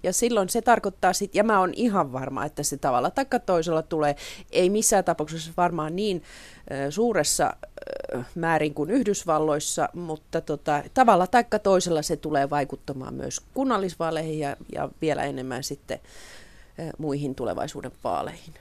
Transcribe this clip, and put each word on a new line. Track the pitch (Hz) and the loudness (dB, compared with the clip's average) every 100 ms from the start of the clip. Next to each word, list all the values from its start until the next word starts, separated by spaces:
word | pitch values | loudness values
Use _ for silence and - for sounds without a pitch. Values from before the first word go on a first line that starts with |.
Ja | 180 | -2
silloin | 185 240 220 185 | 2 2 2 2
se | 240 | 2
tarkoittaa | 240 233 196 - 185 | 4 4 2 0 0
sit, | 180 202 | 0 0
ja | 180 | 2
mä | 220 208 | 4 4
oon | 180 - | 2 2
ihan | 240 196 143 | 0 2 0
varma, | 127 135 135 | -2 -6 -4
että | 147 - | -6 -4
se | 143 139 | -6 -2
tavalla | 143 123 139 | 2 2 2
taikka | - 269 247 | 0 -2 -2
toisella | - 175 165 160 | 2 0 2 -2
tulee, | - 160 147 143 - - - | -2 0 0 0 -8 -16 -2
ei | - 180 | 2 4
missään | 208 - 202 | 4 4 4
tapauksessa | 180 160 156 165 160 165 | 2 -2 -2 -6 -6 0
varmaan | 175 170 156 180 | 0 0 -4 -2
niin, | 214 180 - - - - - | -2 -4 -6 -20 -20 -18 -10
ö, | 135 139 | -4 -4
suuressa, | 160 240 196 147 - 143 - - - - - - | 0 2 2 2 2 0 0 -14 -16 -10 -10 -6
ö, | 127 - | -8 -6
määrin | 170 165 160 151 | -4 2 2 2
kuin | 147 147 | -2 0
Yhdysvalloissa, | 247 190 196 - 156 156 147 - - 147 | 2 2 0 2 2 2 0 -2 -2 -2
mutta | 165 170 156 - 165 | -4 -8 -10 -6 -6
tota, | 160 147 - 147 - | -4 -6 -2 -2 0
tavalla | - 240 180 180 | 4 6 8 6
taikka | 240 233 214 | 4 4 2
toisella | 202 185 180 156 | 4 4 4 0
se | - 156 | 0 -4
tulee | 156 147 139 | 0 0 2
vaikuttamaan | 147 139 135 - 131 127 | 0 -2 -6 -8 -8 -8
myös | 131 135 - - | -8 -8 -10 -8
kunnallisvaaleihin | - 269 208 190 - 165 160 160 156 | -2 0 0 -2 -2 -2 -2 -4 -4
ja, | 143 - - | -4 -6 -10
ja | - 143 - | -8 -8 -4
vielä | 160 143 | -2 0
enemmän | 143 135 131 123 | -2 -4 -6 -6
sitten, | - 139 - - - - - - - - - - | -8 -10 -10 -10 -10 -20 -18 -20 -20 -20 -20 -12
ö, | 160 - | -10 -6
muihin | 151 143 139 | -4 -2 -4
tulevaisuuden | 135 117 90 139 - 123 - | -4 -4 -4 -6 -8 -12 -8
vaaleihin, | 120 82 69 165 160 - | -4 -4 -4 -10 -20 -18